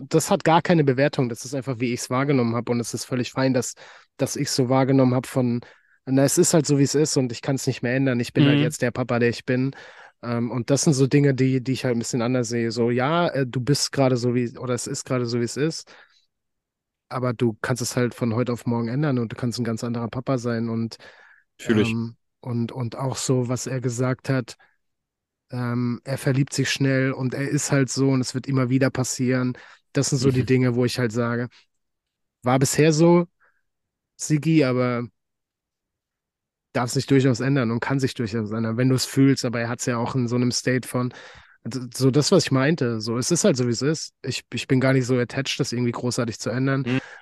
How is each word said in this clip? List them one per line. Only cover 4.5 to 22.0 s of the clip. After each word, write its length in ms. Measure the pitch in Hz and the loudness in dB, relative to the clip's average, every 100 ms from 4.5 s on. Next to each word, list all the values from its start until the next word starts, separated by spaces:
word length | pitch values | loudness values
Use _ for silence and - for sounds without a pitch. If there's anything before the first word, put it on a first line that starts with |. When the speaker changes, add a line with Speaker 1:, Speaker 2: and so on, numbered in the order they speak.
Speaker 1:
so 140 | - 123 | 0 2
wahrgenommen 460 | 131 131 135 127 | 2 4 4 4
hab 100 | 127 | 2
von, 360 | - 135 123 120 - _ _ _ | -2 -2 0 -2 -6 _ _ _
na, 180 | - 131 | -2 2
es 140 | 139 170 | 4 4
ist 160 | - | 4
halt 140 | 165 147 | 2 2
so, 100 | 139 | 2
wie 60 | |
es 100 | 139 | 2
ist 220 | 143 156 143 | 2 2 0
und 140 | 123 | -2
ich 100 | 113 | -4
kann's 240 | - 135 | -4 -2
nicht 160 | - - | -2 -2
mehr 140 | 120 | -2
ändern. 240 | 131 135 120 | 0 2 0
Ich 140 | 117 | 0
bin 140 | - 147 | 4 4
halt 120 | 143 | 4
Speaker 2:
Mhm. 20 | |
Speaker 1:
jetzt 200 | 151 - | 2 0
der 80 | 123 | -4
Papa, 260 | 127 123 120 | -2 -2 2
der 100 | 120 | 2
ich 160 | 117 | 0
bin. 260 | - 127 135 - - - - _ | -2 0 0 -6 -20 -20 -20 _
Ähm, 300 | 117 120 120 | -6 -4 -2
und 180 | 120 113 | -4 0
das 140 | 139 | 2
sind 100 | 170 | 2
so 140 | 131 135 | 2 4
Dinge, 260 | 147 143 | 4 2
die, 300 | 127 131 131 | 2 2 0
die 80 | 120 | -2
ich 140 | 127 | -2
halt 100 | 131 | -2
ein 40 | 117 | -2
bisschen 220 | 113 127 | -2 -2
anders 280 | 117 127 113 | 0 0 -2
sehe. 220 | 120 117 | -2 -2
So, 200 | 113 117 | 0 0
ja, 380 | 120 135 170 170 | 2 2 2 0
äh, 180 | 131 131 | 0 -2
du 140 | 131 | -2
bist 300 | 120 139 - | 0 0 0
gerade 240 | 143 131 123 | 2 2 4
so, 180 | 123 | 2
wie, 200 | 123 120 127 | 0 -2 -6
oder 140 | 123 | -6
es 100 | 123 | -6
ist 200 | - 143 | -4 -8
gerade 200 | - 127 | -4 -4
so, 140 | 117 120 | -2 -2
wie 40 | |
es 120 | 120 120 | -2 -2
ist. 340 | 156 - - - _ _ _ _ _ _ _ _ _ _ - | -4 -4 -16 -20 _ _ _ _ _ _ _ _ _ _ -12
Aber 240 | 131 123 | -4 -2
du 200 | 113 120 107 | 2 0 0
kannst 200 | - 120 | -4 -2
es 140 | 120 | -2
halt 200 | 127 120 | 0 0
von 180 | - 120 | 0 -2
heute 180 | 110 120 | 0 -2
auf 120 | 120 | -2
morgen 220 | 123 117 113 | -2 -2 -2
ändern 320 | 131 151 127 | -2 0 0
und 120 | 110 | -2
du 40 | |
kannst 240 | 117 120 117 | -4 -6 -4
ein 40 | |
ganz 200 | 117 113 | -4 -4
anderer 240 | 120 120 117 | -4 -6 -6
Papa 280 | 127 135 131 | -6 -4 -2
sein. 320 | 120 117 117 | -2 -4 -2
Und, 280 | 113 113 - - - - _ _ _ | -4 -4 -8 -20 -20 -20 _ _ _
Speaker 2:
Fühl 220 | - 107 | 0 2
ich. 180 | 113 | 2
Speaker 1:
ähm, 200 | 117 | -2